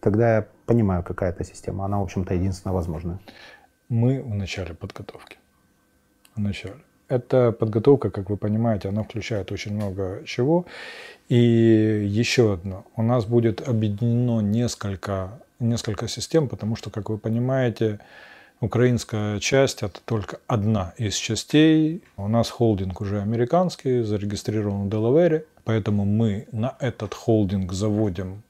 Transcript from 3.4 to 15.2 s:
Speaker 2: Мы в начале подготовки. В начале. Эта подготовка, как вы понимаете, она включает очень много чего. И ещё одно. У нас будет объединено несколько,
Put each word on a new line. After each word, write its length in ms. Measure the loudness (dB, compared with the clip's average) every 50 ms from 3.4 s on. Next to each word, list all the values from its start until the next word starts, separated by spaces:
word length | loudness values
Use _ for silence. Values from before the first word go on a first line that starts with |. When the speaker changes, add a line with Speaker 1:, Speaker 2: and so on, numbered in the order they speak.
| -20 -20 -20 -20 _ _ _ _ _ _
Speaker 2:
Мы 320 | 0 2 2 2 2 0
в 140 | -4 -6 -6
начале 400 | -6 -6 -6 -6 -8 -8 -10 -10
подготовки. 640 | -12 -12 -14 -12 -14 -16 -16 -16 -20 -20 -20 -20 _ _ _ _ _ _ _ _ _ _ _ _ _ _ _ _ _ _ _ _
В 40 | -6
начале. 360 | -4 -4 -4 -6 -10 -14 -16 -16 -20 _ _ _ _ _
Эта 420 | -4 -4 -2 _ 2 4 4 4
подготовка, 600 | 2 0 -2 0 0 2 6 6 6 6 4 -2
как 180 | -4 -4 -6 -4
вы 80 | -6
понимаете, 540 | -4 -2 -2 0 2 2 0 0 0 -2 -4
она 120 | -2 -2 -4
включает 500 | -4 -6 -10 -8 -6 -6 -6 -6 -6 -8
очень 220 | -8 -8 -6 -6
много 480 | -4 -4 -6 -4 -4 -6 -6 -6 -8 -10
чего. 400 | -10 -2 0 2 2 2 0 0 -4 -14 -16 -16 -16 -16 -18 -18 -20 -20 -20 _ _
И 80 | 4
ещё 1160 | 6 6 6 6 6 6 8 8 6 6 4 2 0 0 0 0 0 0 2 4 4 4 4 4
одно. 320 | 0 -4 -8 -8 -8 -12 -14 _
У 80 | -2 0
нас 220 | 2 2 2 0
будет 420 | 4 2 4 4 4 0 0 -4
объединено 760 | -2 0 0 0 0 0 0 0 2 2 2 2 2 2 2 2
несколько, 960 | 2 2 0 0 -2 -4 -6 -6 -8 -8 -6 -6 -4 -4 -4